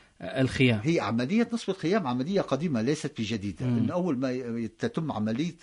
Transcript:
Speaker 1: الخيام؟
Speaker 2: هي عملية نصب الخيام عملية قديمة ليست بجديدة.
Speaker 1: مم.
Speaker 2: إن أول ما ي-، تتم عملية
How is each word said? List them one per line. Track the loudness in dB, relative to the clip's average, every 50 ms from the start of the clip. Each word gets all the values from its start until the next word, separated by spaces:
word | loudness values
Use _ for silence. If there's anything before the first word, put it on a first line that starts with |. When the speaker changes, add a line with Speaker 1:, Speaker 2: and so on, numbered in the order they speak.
| -20 _ _ -14 -12
Speaker 1:
الخيام؟ | -6 0 2 2 2 4 4 4 6 4 4 2
Speaker 2:
هي | 2 2 2
عملية | 2 0 0 0 0 2 2 2 2 2 -2
نصب | -4 -4 -4
الخيام | -4 -2 -2 0 0 0 0
عملية | 0 -2 -2 -2 0 0 0
قديمة | 2 2 0 0 0 0 0 2 2
ليست | 2 0 0 -2 -6 -6 -4
بجديدة. | -4 -2 -2 -2 -4 -4 -4 -2 0
Speaker 1:
مم. | 0 2 2
Speaker 2:
إن | 2 2
أول | 0 0 0 0 0 0
ما | 0 -2 -2
ي-، | -2 -4 -4 -4 -4 -4 -6
تتم | -4 -4 -4 -4 -2 -2 -4 -2 -2
عملية | -2 -2 0 0 -2 -2 -4 -4 -4